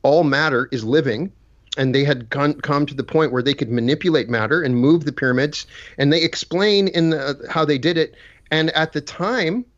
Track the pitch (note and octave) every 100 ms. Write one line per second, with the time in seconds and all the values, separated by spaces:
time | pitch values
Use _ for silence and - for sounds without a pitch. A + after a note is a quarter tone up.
0 | C3+ D#3 D#3 C#3 D#3 B2 B2+ B2+ A2 D3
1 | C#3 A2 F#3+ _ _ _ _ - C3 C3+
2 | C#3 C3 A2 C#3 D3 C#3+ - C#3+ D3 C3+
3 | - D#3 D3+ B2+ B2+ C3 A2+ A#2+ A#2 D3+
4 | F3+ D3+ A2 A#2 A2 D#3+ C#3+ A#2+ C3 E3+
5 | C#3+ C3 C3 B2 D3 - - - - -
6 | C#3 D#3+ D#3+ - - E3+ G#3 G3+ G3 E3+
7 | E3 D#3 C#3 C#3 - E3 D3+ C#3+ D3+ E3
8 | D#3 - - _ _ D#3 D#3+ D3+ D#3+ D3+
9 | C#3+ - F#3+ B3 E3 A3 B3